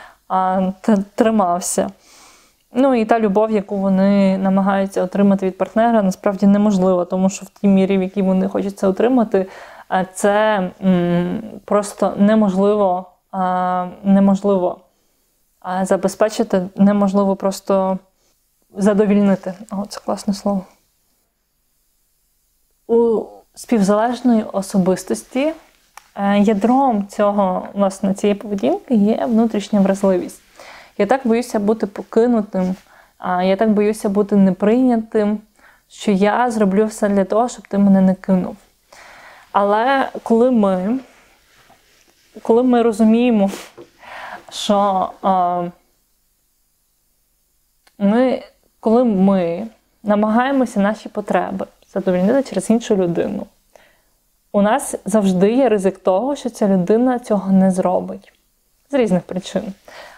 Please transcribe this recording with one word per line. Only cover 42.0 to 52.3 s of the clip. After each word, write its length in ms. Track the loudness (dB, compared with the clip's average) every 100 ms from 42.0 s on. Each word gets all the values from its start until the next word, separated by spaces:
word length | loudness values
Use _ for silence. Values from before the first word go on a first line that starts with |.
| _ _ _ -12
коли 200 | 0 2
ми 200 | 4 2
розуміємо, 680 | 2 2 2 4 2 2 0 -4 -16 -20 -20 _ -20 -18 -18 -18 -16
що, 600 | -10 -2 0 0 -2 -4 -4
а, 420 | -2 0 0 -2 -6 -12 _ _ _ _ _ _ _ _ _ _ _ _ _ _ _ _ _ _ _ _ _ -2
ми, 440 | 0 2 0 -2 -10 _ _ _
коли 240 | 0 2
ми 640 | 2 2 2 2 -2 -6 -10 _ _ _
намагаємося 760 | -2 0 2 0 2 0 0 0
наші 280 | -2 -2 -8
потреби 580 | -10 -4 -2 -2 -8 -10 _ _
задовольнити 540 | -6 -2 0 2